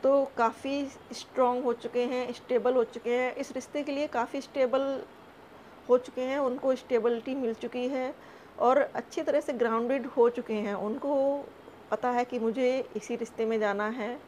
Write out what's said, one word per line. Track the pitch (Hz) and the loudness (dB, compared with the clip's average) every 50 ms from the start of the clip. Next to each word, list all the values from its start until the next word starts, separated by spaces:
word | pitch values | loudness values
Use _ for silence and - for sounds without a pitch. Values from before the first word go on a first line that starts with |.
| - | 4
तो | 269 277 277 269 269 - - | 4 4 4 4 2 0 0
काफ़ी | 233 226 226 - - 269 277 285 285 269 - - - - | 0 0 0 -2 -8 -4 -4 -4 -4 -6 -8 -14 -16 -14
strong | 247 - - - - - 262 247 247 247 254 | -14 -14 -14 -10 0 2 2 4 4 2 0
हो | 254 233 | -2 -2
चुके | 233 - 233 - 247 247 | -2 -6 -4 -2 -2 -2
हैं, | 240 262 247 254 240 240 | 0 -2 -2 -4 -4 -6
stable | - - - 254 240 - 247 254 | -10 -4 0 0 2 4 4 4
हो | 254 226 | 4 2
चुके | 233 - 233 - 226 240 | 2 -2 -8 -4 -2 0
हैं, | 247 254 254 - | 0 0 0 -2
इस | - 277 - | -4 -8 -6
रिश्ते | 220 262 247 - - 294 285 | -6 -10 -10 -6 -6 -6 -4
के | 294 | -2
लिए | 285 269 294 294 | -2 -2 -2 -2
काफ़ी | - 254 233 247 - 277 | -2 -2 -4 -2 -4 -8
stable | 269 - - 285 262 247 226 269 269 269 277 262 - - - - - - - - - - - - - - - - - - | -10 -6 0 0 2 2 2 0 0 0 -2 -4 -8 -12 -16 -20 -20 -20 -20 -20 -20 -20 -20 -20 -20 -20 -20 -20 2 4
हो | 240 254 | 4 4
चुके | 247 - - - | 4 0 -8 -6
हैं, | 254 254 269 285 | -4 -2 0 0
उनको | 277 262 247 277 - 277 262 | 0 0 -2 0 0 0 0
stability | 247 - - 262 233 208 240 233 233 - - 262 | 0 0 0 0 2 4 2 0 0 -2 -4 -4
मिल | 277 254 240 226 | -2 -2 -2 -2
चुकी | - - 240 - 254 247 254 | -2 -6 -6 -4 -2 -2 -2
है | 277 262 254 254 302 - - - - - - - - - | -2 -2 -2 -4 -6 -10 -16 -20 -20 -20 -20 -20 -4 2
और | - - 262 285 | 4 6 6 6
अच्छी | 277 - - - - - - - | 4 2 -2 -8 -10 -6 -6 -4
तरह | 311 - 262 285 | -2 2 2 0
से | 294 - 285 | 0 0 0
grounded | 226 240 233 226 226 233 240 269 277 233 | 0 2 2 2 0 2 2 0 0 0
हो | 269 - - 233 240 | -4 2 4 4 4
चुके | 240 - 233 - 220 | 4 0 -6 -4 -4
हैं। | 214 208 208 202 | -2 -2 -2 -2
उनको | - 185 208 220 285 - 277 294 277 269 277 277 285 277 - - - - - - - - - | -2 -2 -4 -4 -4 -2 0 0 2 2 2 0 0 -4 -10 -16 -18 -20 -20 -20 -20 -8 -6
पता | - 220 - 247 | -4 -2 0 0
है | 247 240 247 | 0 0 0
कि | 247 - 247 | -2 -2 -2
मुझे | 220 226 226 262 254 247 254 262 247 - - | -2 0 0 2 2 2 2 2 -2 -4 -8
इसी | 214 - - 240 | -10 -6 -6 -6
रिश्ते | 233 233 220 - - 226 | -6 -6 -8 -4 -4 -2
में | 220 226 220 | 0 0 0
जाना | 208 208 202 202 208 214 | 0 0 0 0 -2 -4
है | 226 262 214 214 240 - - | -4 -4 -6 -6 -6 -10 -12